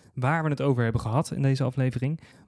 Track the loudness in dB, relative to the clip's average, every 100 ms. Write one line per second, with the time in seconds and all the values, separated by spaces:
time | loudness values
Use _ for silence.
0 | -18 -4 0 0 0 0 0 2 2 0
1 | 0 -2 -2 0 0 2 0 0 -2 -2
2 | -4 -4 -10 -20